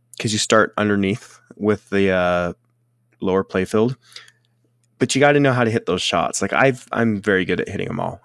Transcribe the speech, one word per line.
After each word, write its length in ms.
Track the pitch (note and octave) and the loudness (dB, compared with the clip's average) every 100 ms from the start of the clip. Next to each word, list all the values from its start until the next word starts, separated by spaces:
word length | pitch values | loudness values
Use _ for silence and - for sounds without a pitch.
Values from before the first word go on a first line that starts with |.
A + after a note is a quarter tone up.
| _ - | _ -10
'cause 120 | A#2 | -6
you 60 | G#2+ | -4
start 360 | - A2 G#2 - | 2 2 2 0
underneath 640 | G#2 G2+ F#2+ G#2 - - - - | 0 0 0 -2 -8 -20 -20 -4
with 340 | G#2 G#2 - | -2 -2 -2
the, 220 | G2 G2 | 0 2
uh, 420 | F#2 F2+ F2 F2 - _ _ _ _ _ _ | 2 2 0 -2 -6 _ _ _ _ _ _
lower 240 | F#2+ F#2+ | -2 0
playfield. 520 | F#2 F#2+ F#2 G#2+ A#2 C3 _ - - _ _ _ _ _ _ _ | 0 -2 0 0 0 -2 _ -20 -20 _ _ _ _ _ _ _
But 160 | C3 C#3 | -4 2
you 40 | |
gotta 200 | C#3+ D3 | 4 4
know 140 | C#3 | 2
how 100 | B2 | 2
to 80 | A#2 | 0
hit 140 | A2+ - | 0 -2
those 140 | F2+ | -4
shots. 380 | - F2 D#2 - | -2 -2 -2 -4
Like, 120 | G2+ | -2
I've, 340 | D2+ C3+ B2+ - | 2 2 0 -6
I'm 280 | - A#2 G#2 | -2 -2 0
very 260 | G#2 F#2+ F2+ | 0 0 0
good 140 | F2+ | -2
at 80 | - | -4
hitting 200 | F#2+ F#2 | -8 -8
'em 100 | F2+ | -6
all. 220 | F2 - | -8 -10